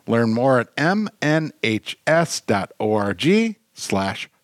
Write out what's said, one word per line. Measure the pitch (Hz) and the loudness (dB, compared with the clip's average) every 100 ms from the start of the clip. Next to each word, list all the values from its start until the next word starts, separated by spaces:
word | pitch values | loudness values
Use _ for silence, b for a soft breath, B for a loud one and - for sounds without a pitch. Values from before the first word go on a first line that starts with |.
| - | -2
Learn | 117 113 | 0 2
more | 113 131 127 | 2 2 2
at | 113 - | 0 0
M | 156 202 208 - | 0 0 -2 -4
N | 147 156 156 - | 0 0 -2 -4
H | 117 107 - - - | -2 -2 -6 -6 0
S | 160 165 - | 2 0 -4
dot | - 104 90 - | -2 -2 -4 -4
O | 107 | -2
R | 107 101 | 0 -2
G | 92 135 208 226 208 _ | -2 2 2 0 -4 _
slash | - - 196 196 - - _ | -16 -6 -4 -4 -6 -12 _